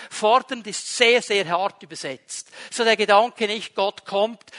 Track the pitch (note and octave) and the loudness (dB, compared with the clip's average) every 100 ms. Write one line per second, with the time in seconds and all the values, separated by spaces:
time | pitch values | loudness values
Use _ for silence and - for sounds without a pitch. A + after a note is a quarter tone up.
0 | - - G#3+ B3 B3+ B3 G#3+ F#3+ - - | -16 -2 2 2 2 -8 -8 -10 -8 0
1 | A#3 A#3+ - G3+ E3 F3 F#3+ - D#3+ D#3 | 2 2 0 -2 -2 -2 -2 -6 -16 -12
2 | D3+ C3 - - - - - - A3+ G#3+ | -10 -12 -14 -16 -16 -20 -10 -2 2 2
3 | G#3 G3+ A#3+ - G#3+ G#3+ - - G3 - | 4 4 4 0 -4 -4 -6 -4 -4 -4
4 | - G3 A3 A#3 _ | -6 -2 -2 -2 _